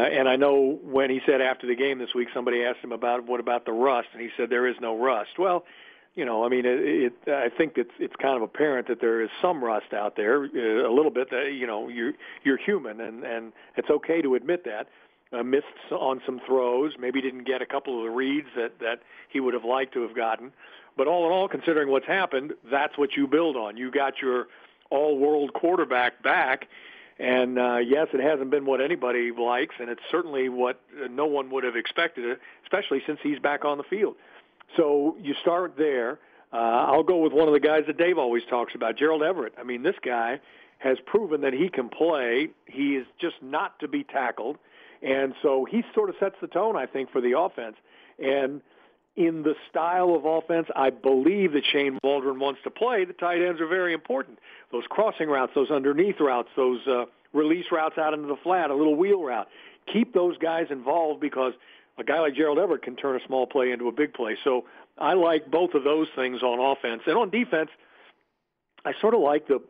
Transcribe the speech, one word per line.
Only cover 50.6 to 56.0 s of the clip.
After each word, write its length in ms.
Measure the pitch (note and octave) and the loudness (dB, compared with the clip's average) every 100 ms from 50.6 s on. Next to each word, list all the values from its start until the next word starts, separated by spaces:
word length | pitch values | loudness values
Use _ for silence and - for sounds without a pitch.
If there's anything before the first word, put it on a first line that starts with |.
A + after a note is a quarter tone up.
| D#3+ | 0
I 160 | - C3+ | 0 0
believe 640 | B2+ C3+ C3 D3 G3+ F#3 | 2 2 4 4 4 2
that 100 | C#3+ | 2
Shane 340 | - D3 C#3+ C3 | 2 2 0 0
Waldron 380 | C3+ C#3+ C3+ C3 | 0 0 0 0
wants 200 | C#3 C3+ | -2 -2
to 60 | - | -10
play, 340 | - A#3+ A3+ | -2 0 0
the 80 | F3+ | -2
tight 300 | F3+ F3 F3 | -2 -2 0
ends 180 | F3+ E3 | 0 0
are 60 | D#3+ | -2
very 260 | F#3 F3+ | 0 0
important. 460 | D#3+ - C4 B2+ A2+ - - - | -2 -4 -6 -6 -14 -20 -20 -8
Those 120 | A#2+ - | -8 -4
crossing 400 | - G#3+ - D#3 | 0 0 0 0
routes, 240 | C#3 B2+ | 0 2
those 160 | C#3+ C3 | 0 2
underneath 480 | D3 C3+ C#3+ | 2 2 2